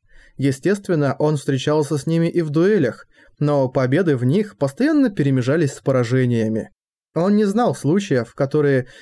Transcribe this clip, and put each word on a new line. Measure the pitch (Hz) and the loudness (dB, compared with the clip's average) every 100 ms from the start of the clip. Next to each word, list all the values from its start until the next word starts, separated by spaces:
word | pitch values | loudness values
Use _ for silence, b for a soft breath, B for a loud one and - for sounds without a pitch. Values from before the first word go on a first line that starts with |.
| b b b - | b b b -4
Естественно, | 139 135 170 202 - 165 143 - | -4 -2 -2 -2 -2 0 0 0
он | 151 151 | -2 -2
встречался | - 135 151 156 143 151 | -2 -2 0 0 0 -4
с | 147 | -2
ними | 165 165 | 0 0
и | 175 | -2
в | 160 | -2
дуэлях, | 147 185 214 120 - - b b - | 0 2 2 0 -4 -14 b b -4
но | 147 147 131 | 0 0 0
победы | 139 127 151 175 131 | 0 0 2 2 0
в | |
них | 123 185 208 - | 2 0 -2 -4
постоянно | 139 - 277 302 254 | -4 0 0 2 2
перемежались | 196 139 131 120 160 143 | 0 0 0 0 0 0
с | - | -2
поражениями. | - 131 117 131 123 117 110 110 101 _ _ _ _ 156 | -2 0 2 0 2 0 0 -4 -6 _ _ _ _ -2
Он | 185 208 | 2 2
не | 208 | 2
знал | 208 233 | 2 0
случаев, | 135 143 196 202 127 113 - | 0 0 0 0 -2 -2 -4
которые | 135 151 143 135 127 B | -2 0 2 0 -2 B